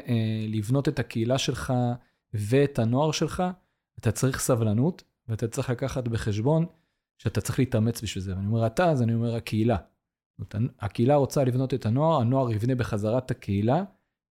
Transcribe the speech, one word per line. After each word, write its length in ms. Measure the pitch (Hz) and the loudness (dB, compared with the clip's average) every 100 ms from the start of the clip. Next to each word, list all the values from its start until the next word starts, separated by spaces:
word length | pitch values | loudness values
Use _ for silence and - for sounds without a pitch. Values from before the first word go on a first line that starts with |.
| - | 0
אה, 360 | 117 113 110 110 | 0 0 -2 -4
לבנות 400 | 107 104 139 156 | -4 0 0 0
את 100 | 139 | -2
הקהילה 400 | - 117 113 135 | -4 -4 0 0
שלך 340 | - 127 - 123 120 120 _ _ _ | -2 -4 -2 0 0 -4 _ _ _
ואת 440 | 107 104 131 139 143 | -6 0 2 2 2
הנוער 320 | 113 127 156 | 0 2 0
שלך, 300 | - 156 - 180 180 _ _ _ - | 0 -4 -2 -4 -4 _ _ _ -4
אתה 120 | 113 | -2
צריך 260 | - 131 - | 0 -2 0
סבלנות, 640 | - 120 110 104 151 - _ _ - | 0 2 2 2 0 -2 _ _ -8
ואתה 200 | 110 113 | -4 -4
צריך 220 | - 131 | -4 -4
לקחת 380 | 120 135 135 120 | -4 -4 -4 -4
בחשבון 580 | 113 - 104 123 160 170 - _ _ _ _ | -2 -2 0 2 2 0 -6 _ _ _ _
שאתה 220 | 110 104 | -4 -2
צריך 180 | - - | -2 0
להתאמץ 440 | 123 110 113 117 | 2 2 2 0
בשביל 220 | 101 98 | -6 -6
זה. 120 | 95 92 | -6 -4
ואני 100 | 98 | -2
אומר 200 | 113 113 | 0 0
"אתה", 240 | - 180 | 2 2
אז 120 | 139 | 2
אני 120 | 113 | 2
אומר 200 | 117 117 | 0 0
"הקהילה". 420 | 117 - 107 113 104 - _ _ _ _ - | -4 -2 2 2 2 -4 _ _ _ _ -16
זאת 160 | 104 | -8
אומרת, 160 | 101 120 - | -4 -4 -4
הקהילה 340 | 104 - 117 143 | -6 0 4 4
רוצה 280 | 131 151 | 2 2
לבנות 300 | 131 127 131 | 2 0 -2
את 120 | 123 107 | -2 0
הנוער, 340 | 127 160 156 | 2 2 2
הנוער 300 | 117 135 123 | 2 2 2
יבנה 240 | 107 123 | 0 0
בחזרה 440 | 127 101 107 107 127 | 0 -2 -2 0 0
את 120 | - | -2
הקהילה, 540 | 120 - 98 110 151 196 _ _ _ _ | -6 -2 0 2 2 -2 _ _ _ _